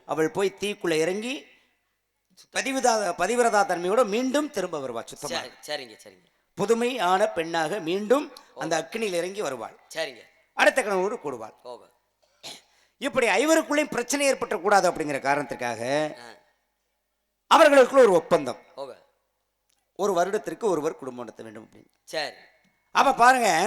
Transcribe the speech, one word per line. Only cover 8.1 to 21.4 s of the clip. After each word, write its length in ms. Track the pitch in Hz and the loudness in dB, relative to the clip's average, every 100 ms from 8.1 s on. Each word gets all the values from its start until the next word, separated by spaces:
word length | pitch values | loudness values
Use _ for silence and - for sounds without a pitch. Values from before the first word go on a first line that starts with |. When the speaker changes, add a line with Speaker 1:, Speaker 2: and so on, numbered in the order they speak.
| 269 294 - - - | 0 0 -14 -20 -10
Speaker 1:
அந்த 200 | 156 160 | -4 -4
Speaker 2:
ஓ. 20 | |
Speaker 1:
அக்கினியில் 360 | 160 226 220 | -4 -6 -4
இறங்கி 260 | 175 180 196 | -4 -6 -6
வருவாள். 360 | 160 127 98 - - | -8 -8 -12 -16 -14
Speaker 2:
சரிங்க. 280 | 156 151 113 - _ _ | -10 -10 -12 -20 _ _
Speaker 1:
அடுத்த 300 | - 285 285 | 0 2 2
கணவனோடு 360 | 202 190 190 233 | 0 -2 -2 -4
கூடுவாள். 340 | 147 120 107 - | -8 -10 -12 -18
Speaker 2:
ஓகே. 240 | 123 117 - _ _ _ _ _ - - _ _ _ - | -20 -20 -20 _ _ _ _ _ -20 -20 _ _ _ -10
Speaker 1:
இப்படி 280 | 262 262 233 | -6 0 2
ஐவருக்குள்ளேயும் 680 | 190 302 320 311 294 302 - | 2 4 2 2 0 -2 -4
பிரச்சனை 340 | 240 285 277 | -4 0 0
ஏற்பட்டக்கூடாது 560 | 262 - 208 185 196 180 | 0 -4 -4 2 4 4
அப்படிங்கிற 300 | 160 151 135 | 0 -4 -2
காரணத்திற்காக 600 | 135 143 139 120 120 110 123 147 151 117 | 0 0 -2 -6 -6 -4 -2 -2 -2 -8
Speaker 2:
ஆ. 100 | 120 101 _ _ _ _ _ _ _ _ _ _ - | -20 -20 _ _ _ _ _ _ _ _ _ _ 2
Speaker 1:
அவர்களுக்குள்ள 560 | 262 311 277 240 269 | 6 8 8 8 8
ஒரு 100 | 226 | 6
ஒப்பந்தம். 500 | 175 - 165 127 - - - | 6 4 0 0 -10 -14 -16
Speaker 2:
ஓகே. 200 | 135 101 _ _ _ _ _ _ _ _ _ - | -14 -16 _ _ _ _ _ _ _ _ _ -4
Speaker 1:
ஒரு 140 | 208 | 0
வருடத்திற்கு 540 | 175 185 190 - 160 214 | 2 0 -2 -6 -6 -2
ஒருவர் 300 | 160 151 - | -2 -2 -6
குடும்பம் 260 | 131 123 | -12 -12
நடத்த 180 | 110 - | -14 -16